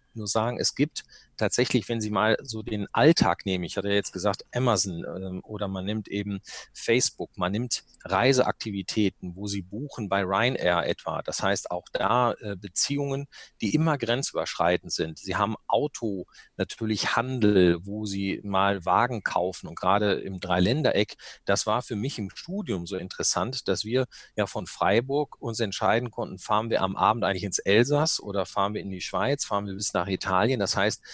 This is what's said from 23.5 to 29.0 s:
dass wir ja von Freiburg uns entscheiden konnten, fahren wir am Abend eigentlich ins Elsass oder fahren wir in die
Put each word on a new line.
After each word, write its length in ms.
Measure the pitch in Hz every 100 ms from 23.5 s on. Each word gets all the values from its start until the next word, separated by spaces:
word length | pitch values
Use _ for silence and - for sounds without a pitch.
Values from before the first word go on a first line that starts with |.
| 131 -
dass 180 | 92 107
wir 200 | 127 127 - - -
ja 120 | 101
von 180 | 110 90
Freiburg 760 | - 87 107 131 143 143 -
uns 200 | 123 113
entscheiden 500 | 107 - 104 113 120
konnten, 300 | - 113 98
fahren 320 | - 107 113
wir 100 | 113
am 140 | 95 -
Abend 280 | 98 113 90
eigentlich 180 | 95
ins 160 | 98 -
Elsass 600 | 98 104 127 147 156 -
oder 280 | 104 98 92
fahren 260 | 101 101
wir 80 | 104
in 80 | 95
die 120 | 92